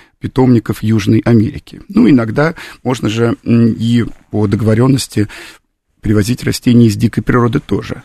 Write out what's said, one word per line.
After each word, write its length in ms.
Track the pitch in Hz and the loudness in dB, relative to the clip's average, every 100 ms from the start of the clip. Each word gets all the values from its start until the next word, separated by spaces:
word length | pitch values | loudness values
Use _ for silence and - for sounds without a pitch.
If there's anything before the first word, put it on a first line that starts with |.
| _ _ | _ _
питомников 600 | - - 127 120 - 107 | -6 0 2 2 0 -4
Южной 360 | 107 110 101 113 - | -2 0 0 0 2
Америки. 560 | 117 104 - - - - | 2 0 -4 -14 -20 -4
Ну, 200 | 202 233 | 2 4
иногда 460 | 131 113 110 156 170 - - | 4 0 -2 -2 -4 -14 -10
можно 280 | 123 120 110 | -6 -4 -4
же, 260 | 110 117 110 | -2 -2 -2
м, 300 | - 117 117 104 | 0 2 2 0
и 280 | 113 120 110 - _ | 0 0 -2 -8 _
по 160 | 107 104 | -2 0
договоренности 800 | 98 107 110 131 131 - - 101 - - - _ _ _ _ | 0 2 2 2 0 -2 -4 -4 -6 -20 -20 _ _ _ _
привозить 420 | - 107 101 123 | -2 0 0 -2
растения 440 | - - - 120 117 | -4 -4 2 4 4
из 80 | 104 | 2
дикой 260 | 117 - | -2 -2
природы 360 | - 127 120 107 | -2 0 0 -2
тоже. 440 | - 95 - - | -4 -6 -6 -12